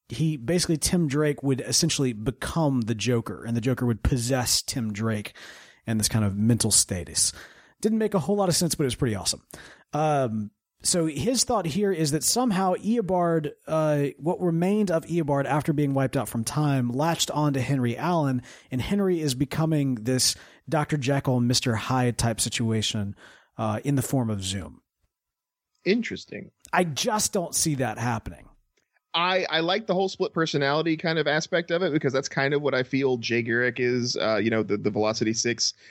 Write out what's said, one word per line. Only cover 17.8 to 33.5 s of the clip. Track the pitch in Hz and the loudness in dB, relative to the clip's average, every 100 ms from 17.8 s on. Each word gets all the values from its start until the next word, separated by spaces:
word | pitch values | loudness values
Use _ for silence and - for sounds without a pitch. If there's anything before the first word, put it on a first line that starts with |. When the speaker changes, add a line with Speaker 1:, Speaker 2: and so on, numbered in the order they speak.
| 120 113 | 0 0
Speaker 1:
Allen, | 160 175 143 127 - - - | 0 2 2 0 -4 -16 -8
and | 127 | -6
Henry | - 202 196 175 | -2 0 2 2
is | 156 127 | 0 -2
becoming | 143 151 160 156 139 123 | -2 0 0 2 0 0
this | 107 127 - - - - - | 0 2 2 0 -10 -20 -4
Doctor | 156 147 151 | -2 0 -2
Jekyll, | 123 139 139 127 | 0 0 2 2
Mister | 120 127 127 113 | 2 2 0 -2
Hyde | - 131 123 113 | 0 0 0 0
type | 117 107 | -2 -2
situation, | 120 - 113 110 107 113 101 98 - - _ - | -4 -2 0 0 0 -2 -4 -8 -18 -20 _ -6
uh, | 110 120 | -4 -2
in | 143 139 | -2 -2
the | |
form | 120 135 113 | 0 -2 0
of | 104 | -2
Zoom. | 95 98 80 - _ _ _ _ _ _ _ _ _ _ | -4 -6 -10 -16 _ _ _ _ _ _ _ _ _ _
Speaker 2:
Interesting. | - 233 220 92 - 104 - _ - | 0 0 -2 -10 -10 -14 -14 _ -2
Speaker 1:
I | 170 | 0
just | 180 131 240 214 - | 0 0 -2 0 0
don't | 202 170 | -2 -2
see | - 170 143 | -2 0 0
that | 123 107 | -2 -2
happening. | 117 113 - 85 - - _ _ _ _ _ | -4 -4 -6 -14 -20 -20 _ _ _ _ _
Speaker 2:
I, | 165 175 190 180 | -2 0 0 0
I | 160 | 0
like | 165 202 220 | 2 0 0
the | |
whole | 185 190 | 0 0
split | - 185 | -2 -2
personality | - 160 151 139 151 160 160 | 0 0 2 2 2 0 0
kind | 170 165 | 0 0
of | 147 | 2
aspect | 151 160 175 156 | 0 0 -2 0
of | 170 | 0
it, | 185 | 0
because | 151 147 | 0 0
that's | 127 127 | 0 -2
kind | - 139 | -2 0
of | 147 | 0
what | 147 | 0
I | 131 | 0
feel | 127 135 135 127 | 0 0 2 0
Jay | 113 117 | 0 -2
Garrick | 117 | 0